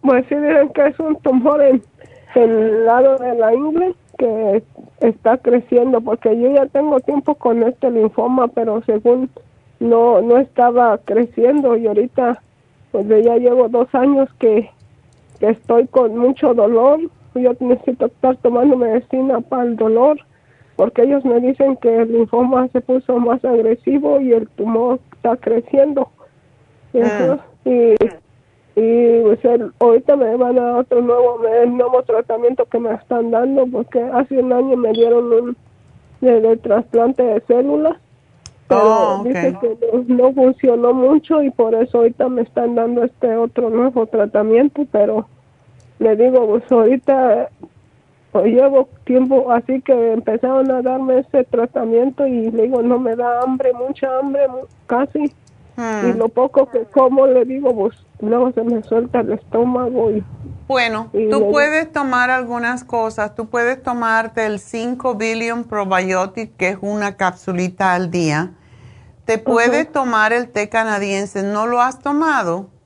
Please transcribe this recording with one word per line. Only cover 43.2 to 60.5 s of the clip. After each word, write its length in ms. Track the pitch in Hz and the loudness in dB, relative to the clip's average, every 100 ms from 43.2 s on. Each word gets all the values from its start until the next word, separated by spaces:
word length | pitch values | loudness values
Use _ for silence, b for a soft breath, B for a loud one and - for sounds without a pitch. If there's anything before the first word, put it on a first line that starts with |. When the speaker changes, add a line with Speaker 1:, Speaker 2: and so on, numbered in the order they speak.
| 247 226 | -4 -2
Speaker 1:
otro 320 | 233 240 233 | -2 -2 -2
nuevo 360 | 220 254 247 220 | 0 0 0 -2
tratamiento, 800 | 220 208 208 214 226 285 - 294 | -2 0 0 2 2 2 -2 -4
pero 360 | 214 208 220 214 _ _ _ _ _ _ _ | 0 0 0 -6 _ _ _ _ _ _ _
le 160 | 226 214 | 0 4
digo, 300 | 247 254 226 | 4 4 2
pues 240 | 220 - | -2 2
ahorita, 800 | 247 226 262 - 269 254 220 - _ - _ _ _ _ _ _ | 2 4 2 0 2 2 0 -2 _ -20 _ _ _ _ _ _
pues, 120 | - 208 | -2 2
llevo 420 | 233 277 269 262 - | 4 4 2 0 -8
tiempo 460 | - 254 254 269 247 | 0 0 2 0 2
así 300 | 240 240 262 | -2 -2 -6
que 320 | - 247 233 | 0 0 2
empezaron 580 | 226 233 226 254 269 269 | -2 -2 -4 -2 0 0
a 120 | 254 | -2
darme 380 | 247 262 262 254 | -2 -4 0 -2
ese 240 | 269 277 | 0 -2
tratamiento 840 | 254 240 240 - 226 226 262 262 277 | 0 -2 -2 -4 0 0 0 -2 -4
y 240 | 247 226 | -2 -4
le 140 | 226 | -2
digo, 180 | 226 254 | 0 0
no 160 | 240 247 | 0 0
me 180 | 254 233 | -2 -4
da 240 | 240 240 | -4 -2
hambre, 320 | 254 262 262 | -2 -2 -2
mucha 460 | 247 254 285 269 262 | -2 -6 -6 -4 -4
hambre, 280 | 277 277 269 | -4 -2 -2
mu-, 180 | 254 269 _ - | -4 -16 _ -6
casi. 460 | 240 277 302 294 _ _ _ - - | -4 -2 -4 -6 _ _ _ -20 -10
Speaker 2:
Hmm. 320 | 226 214 240 | -6 -4 -2
Speaker 1:
Y 40 | |
lo 140 | 226 226 | -2 -2
poco 420 | 233 262 285 262 | -2 0 0 0
que 140 | 240 | -2
como, 420 | 226 285 262 269 269 | -2 0 2 4 4
le 180 | 254 | 2
digo, 300 | 240 262 277 | 0 -2 -2
pues 200 | 226 202 - _ - | -2 -4 -6 _ -10
luego 300 | 214 233 254 | -4 -2 -2
se 100 | 247 | -2
me 200 | 233 233 | -4 -4
suelta 380 | 214 226 247 247 | -2 -4 -2 -4
el 120 | 220 | -4
estómago 800 | 214 - 233 240 247 247 254 226 | -8 -6 -2 -2 -2 -4 -2 -2
y 140 | 214 196 - - | -4 -8 -18 -18